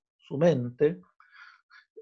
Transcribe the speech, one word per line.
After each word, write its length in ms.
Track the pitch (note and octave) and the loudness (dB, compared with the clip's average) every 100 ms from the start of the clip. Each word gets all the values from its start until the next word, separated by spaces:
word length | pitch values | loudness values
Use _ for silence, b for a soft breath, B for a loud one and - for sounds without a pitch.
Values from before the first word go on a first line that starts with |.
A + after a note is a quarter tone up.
| _ _ | _ _
su 200 | - C#3 | -10 0
mente, 640 | E3+ C#3 B2 B2 D3+ F3+ - _ b b b b _ b b - | 2 2 -2 0 0 -2 -14 _ b b b b _ b b -12